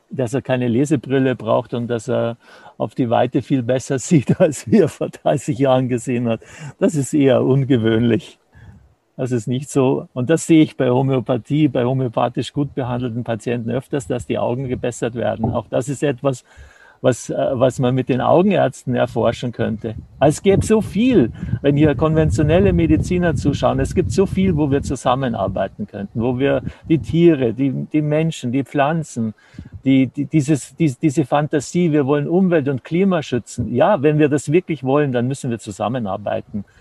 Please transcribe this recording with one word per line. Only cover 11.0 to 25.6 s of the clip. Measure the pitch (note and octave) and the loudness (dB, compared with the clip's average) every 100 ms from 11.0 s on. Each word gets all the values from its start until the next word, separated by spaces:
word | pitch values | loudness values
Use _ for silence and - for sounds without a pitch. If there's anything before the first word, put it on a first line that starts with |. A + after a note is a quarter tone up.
| C3+ C3 G#2+ B2+ - C#3+ D3+ | 2 0 0 -4 -2 0 0
bei | C3 A#2+ | 2 0
homöopathisch | C3 B2+ - B2 C3 C3 | 0 -2 -2 -2 -2 -6
gut | - C#3+ | -4 -4
behandelten | - B2 B2 B2 A2+ | -4 -6 -4 -4 -6
Patienten | A#2+ A2+ - A#2+ A2+ | -6 -6 -4 -4 -4
öfters, | A#2+ - D3 - | -6 -4 -8 -4
dass | B2 - | -6 -4
die | A2 | -4
Augen | G#2+ B2 C3 | -2 -4 -6
gebessert | B2 B2+ - B2+ A#2 | -6 -6 -4 -6 -4
werden. | G#2+ G#2+ A2+ | -4 -2 -2
Auch | A#2+ - | -4 -4
das | C3 B2+ | -4 -4
ist | C3+ | -2
etwas, | D3 C3+ C#3 C3 _ - - _ - _ | -2 -2 -4 -4 _ -20 -20 _ -20 _
was, | C3 A#2+ - | 0 0 -4
äh, | D#3 D3 | -4 -2
was | C3 C3 - | 2 0 2
man | B2 | 0
mit | C3 C3 | 0 0
den | C3 | 0
Augenärzten | A#2 C3+ G3+ E3 C3+ - - B2 | 2 4 4 2 0 -2 -4 -2
erforschen | B2 A#2+ A2+ A#2 B2 | -2 0 0 0 -6
könnte. | - A2 A2 A#2 G#2+ - - | -4 -4 -4 -8 -10 -12 0
Es | C#3+ D3+ | 2 2
gäbe | G3 G3 - | 2 2 2
so | G#3+ | 0
viel, | F3+ F#3 B3 A3+ A2+ - - - | 0 -2 2 4 2 -2 -6 -2
wenn | C#3+ C#3+ | 0 4
hier | D3+ C3+ | 2 2
konventionelle | D#3 D#3 D#3 - D3 E3+ G3 | 0 2 2 2 2 4 4
Mediziner | F3 E3 D#3 - F3+ F3 C#3+ | 2 2 2 2 0 0 0
zuschauen, | D3 C3+ B2 B2+ | 0 0 0 0
es | C3+ - | -2 -2
gibt | E3+ | -2
so | - F#3+ | 0 0
viel, | - F#3+ D#3 | 2 0 2
wo | D3+ | 0
wir | C#3 | 0
zusammenarbeiten | - C#3 C3+ B2+ C3 A2+ G2 F#2+ | -2 -4 0 0 -2 -2 -4 -2